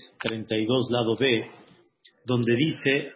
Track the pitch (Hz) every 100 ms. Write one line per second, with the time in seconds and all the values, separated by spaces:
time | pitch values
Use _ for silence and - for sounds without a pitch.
0 | - - 117 110 104 110 110 131 117 120
1 | 113 110 135 113 113 - - - _ _
2 | - _ 117 123 117 120 160 - 139 139
3 | 147